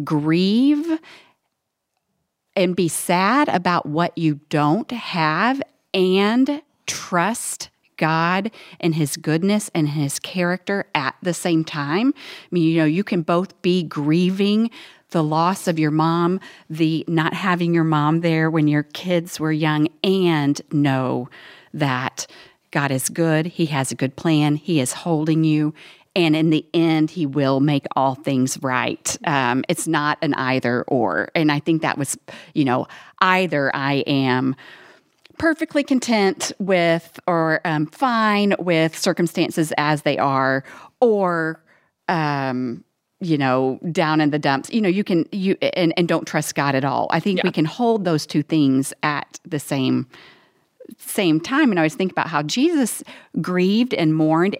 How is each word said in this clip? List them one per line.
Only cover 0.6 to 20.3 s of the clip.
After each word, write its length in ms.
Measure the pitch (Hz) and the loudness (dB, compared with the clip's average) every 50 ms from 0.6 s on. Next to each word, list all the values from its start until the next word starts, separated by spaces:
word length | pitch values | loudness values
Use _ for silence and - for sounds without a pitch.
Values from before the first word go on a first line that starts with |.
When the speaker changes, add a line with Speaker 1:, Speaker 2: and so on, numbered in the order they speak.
| 262 285 294 294 320 339 320 311 - - - - - _ _ _ _ _ _ _ _ _ _ _ _ _ _ _ _ _ _ _ _ _ _ _ _ _ _ | 2 2 2 0 0 -2 -4 -6 -6 -12 -20 -20 -20 _ _ _ _ _ _ _ _ _ _ _ _ _ _ _ _ _ _ _ _ _ _ _ _ _ _
Speaker 1:
and 200 | 202 185 180 180 | 0 0 0 0
be 120 | 190 180 160 | 0 0 -2
sad 600 | - - - - 175 180 190 202 240 277 302 - | -2 -4 -2 0 0 2 2 2 2 2 2 2
about 360 | - 180 180 180 175 165 - | 0 0 0 0 0 0 -2
what 320 | - 147 156 175 165 - - | -2 -2 0 0 -2 -2 0
you 220 | 165 156 147 147 - _ | 0 0 0 -2 -6 _
don't 400 | - 151 147 147 160 214 240 - | 0 2 2 2 2 0 0 -4
have 680 | 247 226 - - 170 175 156 156 156 170 208 240 269 277 285 - _ _ _ _ - | -8 -10 -10 -6 -2 0 0 0 2 0 0 0 0 -2 -4 -10 _ _ _ _ -2
and 680 | 190 185 185 185 196 202 208 226 247 269 277 285 302 - _ _ _ _ - | 0 2 4 4 4 4 2 2 2 2 0 0 -6 -8 _ _ _ _ -10
trust 840 | - - - - 196 175 170 196 240 - - - - - - - _ _ _ _ _ - | -10 -10 -8 -2 0 0 0 0 -2 -4 -8 -10 -10 -10 -12 -16 _ _ _ _ _ -2
God 540 | 170 156 160 160 165 170 185 190 202 220 - - - - - - | 0 0 2 2 0 0 0 -2 -2 -6 -10 -12 -20 -20 -14 -4
and 160 | - 170 156 | -2 -2 0
his 220 | 165 151 139 - 160 | 0 0 -2 -2 -6
goodness 520 | - 160 151 165 175 196 208 214 - - - | -4 -2 0 0 2 2 0 0 -2 -4 -2
and 120 | 170 151 147 | -2 -2 0
his 300 | 147 156 143 139 - - | 0 -2 -2 -2 -4 -6
character 680 | - - - 190 175 175 180 185 - - 202 202 - - - | -10 -8 -4 -2 -2 -2 -2 -4 -4 -4 -4 -4 -4 -2 -2
at 200 | 156 135 131 - - | -2 -2 -2 -4 -4
the 120 | - 180 165 | -4 -4 -4
same 300 | - - 180 165 160 156 | -2 -2 0 0 0 0
time. 500 | - - 156 143 139 156 190 240 269 302 | -2 -4 -6 -4 -2 -2 0 0 0 -2
I 320 | - - - - - - - | -4 -8 -16 -20 -20 -14 -4
mean, 120 | - 175 160 | -2 0 2
you 140 | 160 165 165 | 2 2 4
know, 60 | 156 | 2
you 180 | 151 156 185 202 | 2 2 0 -2
can 180 | - 208 180 | -2 -2 -2
both 400 | 160 - 175 175 190 190 - _ | 0 0 0 0 0 -4 -8 _
be 220 | - 180 180 185 165 | -2 0 0 0 -2
grieving 880 | 147 - 156 143 147 156 170 180 180 190 190 202 202 208 214 226 226 - - - - - - _ _ | -4 -6 -4 0 2 2 2 2 2 0 0 0 0 2 0 0 -2 -4 -10 -20 -20 -20 -20 _ _
the 120 | - 170 156 | -2 -2 0
loss 440 | 151 156 160 165 175 196 - - 190 | 0 0 0 0 0 0 -2 -2 -2
of 120 | 170 160 | 0 0
your 100 | 156 151 | 0 2
mom, 480 | 151 156 160 165 165 170 170 170 180 190 - - - - - _ | 2 2 2 2 2 2 2 0 0 -2 -6 -12 -20 -20 -14 _
the 340 | 160 156 165 160 160 151 - - | -2 0 0 0 0 -2 -2 -2
not 260 | 170 156 156 165 175 | 0 0 0 0 -2
having 400 | - 185 202 180 175 175 170 170 | -2 -2 -2 0 0 0 0 2
your 100 | 170 160 | 2 2
mom 380 | 160 156 151 147 151 160 170 | 2 2 2 2 2 2 2
there 280 | 170 170 160 160 160 160 | 2 0 2 2 0 2
when 160 | 160 160 151 147 | 2 2 2 2
your 160 | 147 147 147 | 2 2 0
kids 560 | - - - - 180 180 170 165 180 - - | -4 -8 -10 -4 -2 -2 -2 -2 -4 -6 -6
were 120 | 156 156 | -4 -2
young, 360 | 156 151 160 156 151 151 151 151 - _ - | -2 0 0 0 2 2 0 0 -2 _ -2
and 580 | 202 190 190 185 175 | 0 2 2 2 2